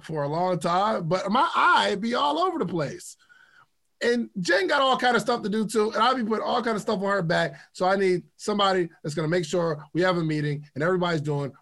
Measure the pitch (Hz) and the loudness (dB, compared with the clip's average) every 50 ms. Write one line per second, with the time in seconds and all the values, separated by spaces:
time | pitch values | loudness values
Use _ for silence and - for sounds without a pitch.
0 | - - 160 151 143 143 151 165 180 185 180 165 180 175 170 - 202 220 220 208 | -14 -10 -6 -4 -4 -4 -2 -2 0 0 0 0 0 0 0 2 2 0 0 -2
1 | 175 156 180 185 - 196 208 254 330 330 - - - 349 349 233 202 202 214 202 | -2 -2 -2 -2 0 0 2 2 2 2 2 2 4 4 4 4 4 2 -2 -2
2 | 208 233 240 - 277 294 285 320 359 381 349 311 214 170 180 170 147 123 101 - | -4 -4 -2 0 0 0 0 0 0 0 0 -2 -4 -2 -2 -4 -4 -4 -6 -10
3 | - - - _ _ _ - - - _ _ _ - _ _ _ _ _ _ - | -14 -18 -20 _ _ _ -20 -20 -20 _ _ _ -20 _ _ _ _ _ _ -4
4 | - 233 240 240 226 - - 196 175 339 339 392 381 320 302 285 269 269 254 254 | 0 0 0 0 -2 -4 -6 -6 -2 0 2 2 2 2 2 2 4 2 2 2
5 | 254 247 240 214 - - 254 233 214 202 196 220 214 180 - 220 214 214 214 220 | 2 2 2 2 2 0 -2 -2 0 -2 -2 0 -2 0 0 0 0 0 2 2
6 | 220 220 247 262 226 208 220 208 202 214 240 254 233 240 226 202 - - 214 185 | 2 2 2 2 0 -2 -2 -2 -2 -2 -2 0 0 0 -2 -2 -2 -2 -2 -2
7 | 202 196 202 196 175 160 175 170 170 151 - - - - - - 185 185 196 196 | 0 0 0 0 0 0 0 0 0 -2 -4 -8 -20 -16 -6 -2 0 2 2 4
8 | 196 185 180 175 - - _ - - 214 208 208 202 196 190 185 175 170 - - | 4 2 2 0 -2 -6 _ -10 -4 -2 0 2 2 2 2 2 0 -2 -6 -10
9 | - 156 147 170 160 151 175 185 175 - - 180 170 165 151 147 - - - 160 | -10 -8 -4 -2 -2 0 0 0 -2 0 -2 -2 0 0 -2 -4 -8 -6 -2 0
10 | 180 185 180 170 165 156 156 151 147 147 143 143 147 - - 135 151 175 185 180 | 2 2 2 2 0 0 0 -2 -2 -2 -4 -4 -8 -10 -8 -4 -2 0 0 0
11 | 175 175 170 156 131 151 147 143 143 135 - _ | 0 0 -2 -2 -2 -2 -2 -2 -4 -6 -8 _